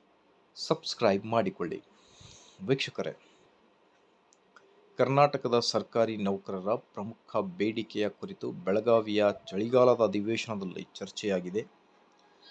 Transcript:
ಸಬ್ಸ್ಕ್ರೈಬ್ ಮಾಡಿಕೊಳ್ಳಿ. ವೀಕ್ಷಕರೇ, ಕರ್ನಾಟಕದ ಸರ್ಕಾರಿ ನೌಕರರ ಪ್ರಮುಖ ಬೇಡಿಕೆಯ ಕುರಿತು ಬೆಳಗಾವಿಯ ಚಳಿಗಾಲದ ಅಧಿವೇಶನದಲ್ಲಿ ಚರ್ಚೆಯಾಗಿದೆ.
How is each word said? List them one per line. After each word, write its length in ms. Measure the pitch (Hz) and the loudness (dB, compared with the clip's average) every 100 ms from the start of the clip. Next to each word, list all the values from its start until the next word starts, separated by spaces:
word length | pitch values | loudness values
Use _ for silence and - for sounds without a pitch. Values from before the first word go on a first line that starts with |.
| _ _ _ _ _ - | _ _ _ _ _ -6
ಸಬ್ಸ್ಕ್ರೈಬ್ 680 | - 160 - - 110 98 110 | -2 -2 -4 0 2 2 0
ಮಾಡಿಕೊಳ್ಳಿ. 540 | 117 95 95 87 - - _ _ - - - - - | 0 0 -2 -6 -8 -14 _ _ -20 -20 -20 -20 -8
ವೀಕ್ಷಕರೇ, 520 | 95 143 - - 82 - _ _ _ _ _ _ _ _ _ _ _ _ _ _ _ _ _ - | -4 -2 -4 -6 -8 -10 _ _ _ _ _ _ _ _ _ _ _ _ _ _ _ _ _ -2
ಕರ್ನಾಟಕದ 600 | 123 139 143 135 120 117 | 2 4 4 2 0 0
ಸರ್ಕಾರಿ 560 | - 110 - 120 113 107 | 2 -2 -2 0 0 0
ನೌಕರರ 540 | 101 98 104 98 95 123 - | -2 -4 -6 -6 -4 -4 -6
ಪ್ರಮುಖ 420 | - 104 113 - 113 98 87 | -12 -12 -12 -6 -4 -4 -2
ಬೇಡಿಕೆಯ 520 | 104 117 107 104 104 | -2 -2 -6 -4 -4
ಕುರಿತು 440 | - 98 95 123 - | -4 -14 -10 -10 -8
ಬೆಳಗಾವಿಯ 640 | 90 104 117 113 107 104 104 101 - | -2 0 4 4 4 2 2 2 -4
ಚಳಿಗಾಲದ 560 | 95 113 123 127 117 | -4 2 6 6 6
ಅಧಿವೇಶನದಲ್ಲಿ 840 | 107 104 104 113 - 104 92 80 - | 4 2 -2 -4 -6 -8 -8 -10 -12
ಚರ್ಚೆಯಾಗಿದೆ. 680 | - 98 - 104 92 87 101 117 _ _ _ _ _ _ _ - | -12 -12 -6 -2 -2 -2 -6 -8 _ _ _ _ _ _ _ -20